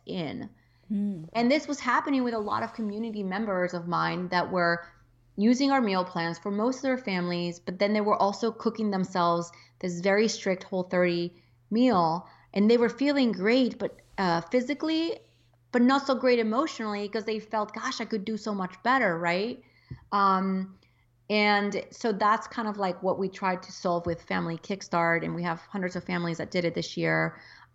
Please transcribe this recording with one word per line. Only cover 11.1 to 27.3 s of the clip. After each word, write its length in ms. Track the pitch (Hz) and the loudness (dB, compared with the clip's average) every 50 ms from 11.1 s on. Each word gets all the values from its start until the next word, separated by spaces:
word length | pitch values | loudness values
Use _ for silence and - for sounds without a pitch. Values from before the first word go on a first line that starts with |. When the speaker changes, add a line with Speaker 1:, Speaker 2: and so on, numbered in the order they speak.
| 170 175 175 175 - - _ _ _ _ _ - | 2 0 -2 -4 -8 -14 _ _ _ _ _ -2
Speaker 1:
meal, 560 | 208 233 254 254 214 180 170 160 165 175 - - - _ _ _ - | 2 4 4 6 6 4 4 2 0 -2 -6 -10 -20 _ _ _ 0
and 160 | 196 208 214 | 2 4 6
they 80 | 240 233 | 6 6
were 100 | 240 226 | 4 2
feeling 440 | - - 277 294 277 285 254 226 | 2 0 0 2 4 4 2 2
great, 460 | 185 185 190 220 247 269 254 226 - - | 0 0 2 2 4 4 4 2 0 -4
but, 220 | 196 - - - _ _ - | -8 -8 -8 -12 _ _ -4
uh, 240 | - 190 175 170 170 | -2 0 2 2 0
physically, 800 | 165 - - 254 247 269 285 - 311 311 320 320 330 339 - - - _ _ _ _ _ _ _ _ _ | 0 0 0 0 0 0 -4 -4 -2 -2 0 0 0 -2 -4 -8 -12 _ _ _ _ _ _ _ _ _
but 120 | - 240 | 2 4
not 240 | 240 254 269 269 269 | 6 6 6 4 2
so 80 | 277 262 | 0 0
great 240 | 262 262 254 247 233 | 2 4 4 4 4
emotionally, 680 | 220 214 220 262 320 - - - 220 208 208 202 208 | 2 0 0 0 -2 -2 -4 -6 -6 -6 -4 -4 -6
'cause 180 | 196 226 220 208 | -4 -6 -6 -4
they 140 | 226 220 214 | -4 -4 -6
felt, 360 | 214 - 233 214 208 208 - | -6 -4 -4 -4 -4 -4 -6
"Gosh, 260 | 226 233 262 247 - | -8 -8 -8 -6 -6
I 60 | 220 | -6
could 180 | - 226 208 190 | -4 -4 -4 -4
do 140 | 226 220 208 | -4 -8 -6
so 160 | - 220 208 | -4 -4 -4
much 280 | 196 185 180 - - | -4 -4 -6 -6 -4
better," 360 | - 233 262 269 233 185 165 165 | 0 2 2 4 4 2 0 2
right? 440 | 175 170 175 185 208 247 254 - - _ _ _ _ - - - - - | 0 0 0 0 0 -2 -6 -10 -14 _ _ _ _ -18 -18 -16 -10 -4
Um, 680 | 202 202 196 190 190 185 190 190 190 190 190 190 190 _ _ _ _ _ _ _ _ _ _ - | 0 4 4 4 4 4 2 0 0 -2 -4 -6 -12 _ _ _ _ _ _ _ _ _ _ 0
and 560 | 214 214 208 208 208 202 202 202 202 - - - | 2 4 4 6 4 4 2 0 -2 -4 -6 -8
so 220 | - - - 226 | -12 -4 -2 -2
that's 340 | 202 185 214 208 220 214 - | 0 2 4 2 2 2 0
kind 200 | - - 240 220 | -8 -8 -6 -6
of, 120 | 214 202 202 | -4 -4 -2
like, 240 | 196 185 180 185 | -2 -4 -4 -2
what 160 | 185 190 - - | -2 -2 0 0
we 100 | 196 185 | -2 -6
tried 340 | 190 - 202 185 180 180 - | -4 -2 -2 -2 -2 -2 -6
to 80 | - | -14
solve 340 | - - - 180 175 175 175 | -16 -4 -2 0 0 0 0
with 160 | 175 170 170 | -4 -6 -6
Family 340 | - - 190 180 170 165 165 | -6 -4 -4 -2 -2 -4 -6
Kickstart, 680 | 160 - - 196 196 - - 175 170 170 165 165 170 | -8 -6 -8 -8 -8 -6 -2 0 2 2 2 2 0
and 120 | 165 165 165 | 0 -4 -6
we 80 | 170 | -4
have 180 | 175 175 165 170 | -4 -4 -4 -6
hundreds 360 | - - - 196 185 180 - | -8 -10 -8 -6 -6 -4 -6
of 80 | 180 - | -6 -6
families 340 | - 180 175 170 170 165 - | -4 -4 -2 -2 -2 -4 -6
that 120 | - - | -6 -4
did 140 | - 180 170 | -4 -2 -2
it 100 | 165 165 | 0 -2
this 220 | 170 160 - - | -2 -6 -6 -4
year, 420 | 170 165 160 160 160 160 165 | -2 0 2 2 2 0 -2